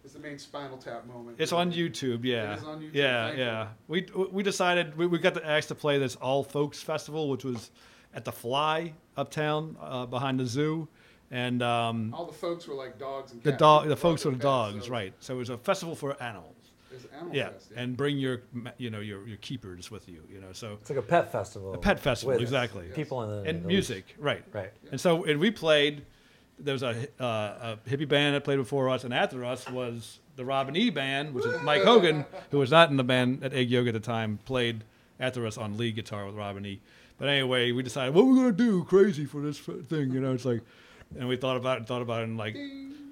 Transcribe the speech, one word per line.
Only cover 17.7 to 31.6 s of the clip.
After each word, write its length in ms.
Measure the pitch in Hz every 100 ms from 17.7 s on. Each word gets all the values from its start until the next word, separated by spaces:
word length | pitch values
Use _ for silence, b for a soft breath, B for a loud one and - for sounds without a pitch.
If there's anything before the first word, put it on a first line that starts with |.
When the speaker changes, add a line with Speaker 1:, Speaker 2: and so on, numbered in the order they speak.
Speaker 1:
yeah. 60 | 117
Speaker 2:
and 160 | 123 127
bring 220 | 143 143
your 240 | 131 120 -
ma-, 180 | 120 117 -
you 140 | 120
know, 100 | 107
your, 260 | 104 98 107
your 120 | 101
keepers 520 | - 123 104 90 90
with 200 | 104 -
you, 120 | 82 85
you 120 | 98
know, 100 | 95
so. 240 | 92 113 104
Speaker 3:
It's 80 | -
like 80 | 139
a 40 |
pet 300 | - 170 -
festival 400 | 117 95 104 95
Speaker 2:
A 60 | 92
pet 200 | 196 262
festival, 360 | 147 117 120
Speaker 3:
with 80 | 123
Speaker 2:
exactly. 420 | 120 131 120 101 87
Speaker 1:
Yes. 60 |
Speaker 3:
people 280 | 156 147 131
in 80 | 107
the 60 | 104 101
Speaker 2:
And 120 | 170
Speaker 3:
village. 20 | 170
Speaker 2:
music, 480 | 190 - 98 - -
right. 260 | 147 101 -
Speaker 3:
Right. 200 | 107 95 -
Speaker 1:
Yeah. 60 | -
Speaker 2:
And 100 | 131
so, 240 | 185 165
and 160 | 160 147
we 100 | 208
played, 540 | 220 160 151 147 147 - b b b b -
there 160 | 143
was 80 | 135
a, 80 | 127 113 113 -
uh, 580 | 123 110 104 - 117 110
a 20 | -
hippie 180 | 139 147
band 280 | 143 147
that 100 | 143
played 120 | 143 139
before 320 | 127 139 131
us, 140 | 127
and 100 | 123
after 280 | 131 160 135
us 240 | 123 127 -
was 480 | 127 123 117 113 - _ 131
the 80 |
Robin 320 | 127 135 131 156
E 140 | 240
Band, 420 | 151 135 135 151
which 140 | 127 147
is 160 | -